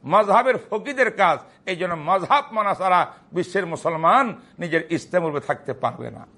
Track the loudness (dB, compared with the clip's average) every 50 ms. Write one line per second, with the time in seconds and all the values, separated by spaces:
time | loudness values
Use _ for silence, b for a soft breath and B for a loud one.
0 | -4 2 2 2 4 6 4 4 4 2 0 -2 -2 -6 -8 -6 -6 -6 0 0
1 | 0 0 2 2 2 2 2 0 -4 b b b b -8 -6 -4 -4 -4 -4 -6
2 | -2 0 0 0 2 2 2 2 2 -2 -4 -2 -2 -2 -2 0 0 2 4 2
3 | 2 0 B B B B -6 -6 -6 -2 -2 -4 -4 -4 -8 -4 -4 -4 -4 2
4 | 4 4 6 6 4 2 -4 -10 B B B B -8 -2 -2 -2 -2 -2 -6 -6
5 | -6 -2 -2 0 0 0 -4 -4 -4 -4 -6 -6 -4 -10 -8 -4 -4 -4 -4 -4
6 | -12 -14 -14 -14 -20 -20 _